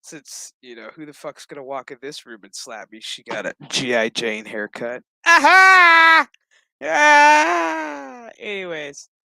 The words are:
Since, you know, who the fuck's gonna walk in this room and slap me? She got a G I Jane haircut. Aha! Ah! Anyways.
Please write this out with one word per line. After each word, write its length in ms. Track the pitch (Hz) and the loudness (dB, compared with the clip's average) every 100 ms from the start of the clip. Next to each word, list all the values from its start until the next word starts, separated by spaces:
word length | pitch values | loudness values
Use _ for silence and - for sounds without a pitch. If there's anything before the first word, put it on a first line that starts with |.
Since, 500 | - 156 _ - - _ | -20 -20 _ -20 -20 _
you 140 | 127 | -20
know, 140 | 113 113 | -20 -20
who 100 | - | -18
the 80 | 151 | -20
fuck's 320 | 147 156 135 | -16 -16 -16
gonna 180 | - 147 | -18 -18
walk 280 | 131 135 127 | -12 -12 -12
in 60 | 131 | -16
this 240 | 135 156 | -16 -16
room 140 | - 113 | -18 -20
and 120 | 98 | -20
slap 360 | - - 110 95 | -20 -16 -16 -16
me? 80 | 110 | -18
She 220 | - - | -16 -16
got 220 | 117 113 | -12 -10
a 80 | 92 - - | -10 -14 -10
G 260 | - 135 | -8 -2
I 140 | 120 110 | -2 -2
Jane 360 | - 117 107 | -4 -8 -8
haircut. 580 | 107 107 104 - 120 123 _ _ | -12 -12 -12 -12 -12 -12 _ _
Aha! 1000 | - 339 285 370 381 370 349 330 330 320 277 _ _ _ _ _ | 0 2 4 6 6 6 6 6 4 4 0 _ _ _ _ _
Ah! 1500 | 269 311 294 294 294 302 320 349 330 320 311 294 269 247 233 _ | -4 2 4 6 6 4 2 -2 -4 -6 -10 -12 -16 -18 -20 _
Anyways. 680 | 208 202 185 160 147 143 - _ | -12 -10 -10 -12 -12 -16 -20 _